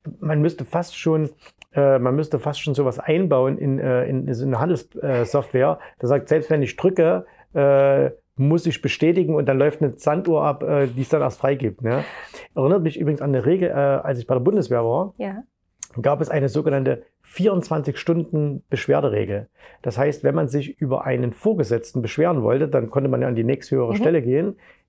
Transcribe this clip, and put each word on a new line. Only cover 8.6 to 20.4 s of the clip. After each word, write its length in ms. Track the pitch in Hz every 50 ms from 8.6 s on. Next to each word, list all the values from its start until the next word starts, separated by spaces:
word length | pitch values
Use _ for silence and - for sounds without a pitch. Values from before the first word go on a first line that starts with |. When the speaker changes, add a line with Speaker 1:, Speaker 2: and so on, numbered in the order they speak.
| 165
Speaker 1:
ich 160 | 170 139 -
bestätigen 520 | - 110 - - - 160 170 190 180 147 156
und 140 | 147 147 -
dann 100 | 135 131
läuft 240 | 139 151 147 -
eine 160 | 156 139 113 -
Sanduhr 460 | - 156 151 170 180 170 160 151 151
ab, 180 | 151 143 139
äh, 260 | 135 - 156 143 139 127
die 140 | 120 127
es 80 | 135 -
dann 120 | - 156
erst 180 | 139 131 - -
freigibt, 420 | - 135 143 127 - 107 95 -
ne? 220 | 117 113 120 139 147 - - - - - - - - - -
Erinnert 300 | - 135 139 180 202 160
mich 160 | 160 143 -
übrigens 220 | 170 143 151 139
an 80 | - 143
eine 160 | 135 127 107
Regel, 240 | 135 175 190 180 170
äh, 40 | -
als 460 | 143 143 139 135 143 - - 135 120
ich 80 | 117 -
bei 80 | 135
der 60 | 127
Bundeswehr 420 | 123 165 202 208 165 - 127 120 117
war, 300 | 113 120 151 185 202 - -
Speaker 2:
Ja. 240 | 214 196 190 208 262 _ _ _ _ _ _ _ - - - 120
Speaker 1:
gab 180 | 113 139 143 139
es 100 | 156 -
eine 200 | - 147 135 135
sogenannte 540 | - 156 151 160 139 139 131 135 131 120 - _ _ _
vierundzwanzig 760 | _ - - - 180 220 196 180 - - 160 160 139 151 139 -
Stunden 640 | - - 165 170 160 - - 151 147 147 139 - - _
Beschwerderegel. 800 | - 120 - - 139 147 147 131 104 104 101 95 101 101 110 - _ _ - - - _
Das 160 | - 127 104 117
heißt, 260 | 135 147 147 - -
wenn 100 | 139 143
man 140 | 165